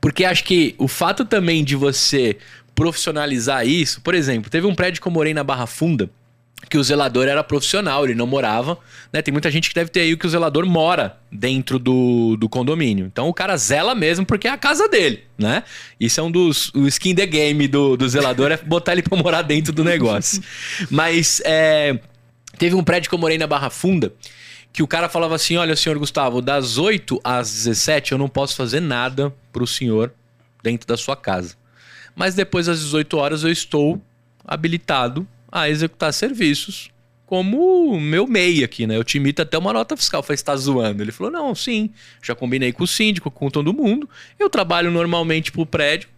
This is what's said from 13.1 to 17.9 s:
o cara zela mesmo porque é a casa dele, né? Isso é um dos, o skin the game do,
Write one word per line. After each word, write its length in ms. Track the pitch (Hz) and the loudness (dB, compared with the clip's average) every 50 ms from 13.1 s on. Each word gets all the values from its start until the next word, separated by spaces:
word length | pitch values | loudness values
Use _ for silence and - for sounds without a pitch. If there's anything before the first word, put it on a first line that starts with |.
| - - 123 160 | -4 -4 -2 -2
o 60 | 170 | -2
cara 220 | - 185 190 196 | -2 -2 -2 0
zela 380 | 151 - - 143 147 165 214 262 | -2 0 0 0 2 2 0 0
mesmo 300 | 233 165 156 170 180 190 | 0 2 0 2 0 0
porque 220 | - 247 202 - | 0 -2 0 0
é 40 | 226 | -2
a 60 | 269 | -4
casa 320 | 277 - 277 294 302 403 427 | 0 0 0 2 2 2 4
dele, 360 | - 226 185 147 113 - - - - | 4 4 4 2 0 -2 -8 -20 -6
né? 280 | - 104 104 123 185 233 - - - - - - _ | -2 -2 0 0 -2 -4 -6 -18 -20 -20 -20 -8 _
Isso 220 | 113 113 - - | -2 0 0 0
é 20 | 156 | -2
um 80 | 165 | 0
dos, 400 | 165 180 180 170 147 - - - - | 2 4 4 4 4 2 -2 -2 0
o 120 | 135 139 | 2 2
skin 280 | 143 135 - - 185 185 | 2 2 0 0 0 2
the 120 | 175 196 | 2 2
game 400 | 190 156 151 151 147 147 147 143 139 | 2 2 2 2 2 2 2 2 2
do, 280 | 135 143 143 139 | 4 4 4 4